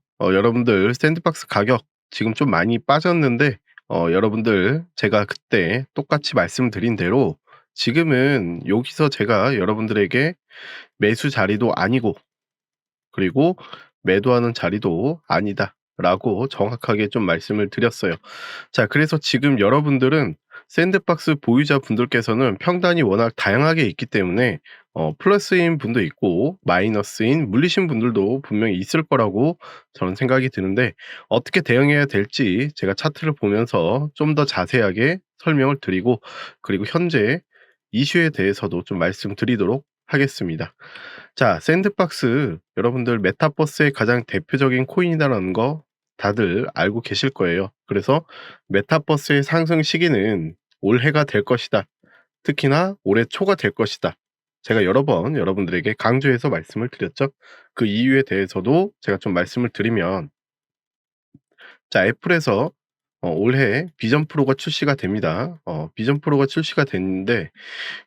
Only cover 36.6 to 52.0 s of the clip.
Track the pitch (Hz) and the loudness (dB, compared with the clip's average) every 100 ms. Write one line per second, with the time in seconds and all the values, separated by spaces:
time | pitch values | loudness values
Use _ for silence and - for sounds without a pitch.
36.6 | - 95 104 170 175 139 104 165 _ _ | -4 -4 -2 -2 0 0 0 -2 _ _
37.6 | _ _ _ 110 143 175 160 - 95 101 | _ _ _ -2 0 2 0 0 0 0
38.6 | 101 87 - 95 85 95 104 98 - 113 | -4 -6 -6 -2 -2 -4 -8 -4 -2 0
39.6 | 95 135 - _ - 143 135 - 90 80 | 0 -2 -6 _ -2 0 0 -2 -6 -6
40.6 | - _ - - - - - - 120 87 | -10 _ -20 -20 -20 -20 -8 0 2 2
41.6 | - 170 202 202 175 - 123 131 131 80 | 0 0 0 0 -2 0 0 0 -2 -6
42.6 | _ - 117 127 120 117 92 - 156 - | _ -2 -2 0 -2 0 0 0 0 0
43.6 | 156 - 147 - 113 123 117 98 - 135 | -2 2 0 2 0 0 -2 -6 -4 0
44.6 | 135 127 131 - 175 160 143 113 92 101 | 2 0 -2 -2 0 0 0 0 -2 -2
45.6 | 127 156 _ _ _ - 101 104 98 95 | -2 -4 _ _ _ -4 -2 0 0 0
46.6 | - - 90 113 - 98 135 - 90 87 | -4 -2 -2 -2 -6 -4 -2 0 0 0
47.6 | 98 _ - 98 85 151 - - - - | -4 _ -4 -2 0 0 -2 -20 -20 -20
48.6 | - 98 - 160 - 147 - 143 139 165 | -2 -2 2 0 0 -2 2 0 2 0
49.6 | 160 165 151 165 170 113 104 98 80 - | 2 0 0 0 2 2 2 0 -4 -10
50.6 | _ - 95 120 143 151 143 107 - 123 | _ -4 2 2 2 2 0 0 0 -2
51.6 | - 104 - _ | 0 -4 -4 _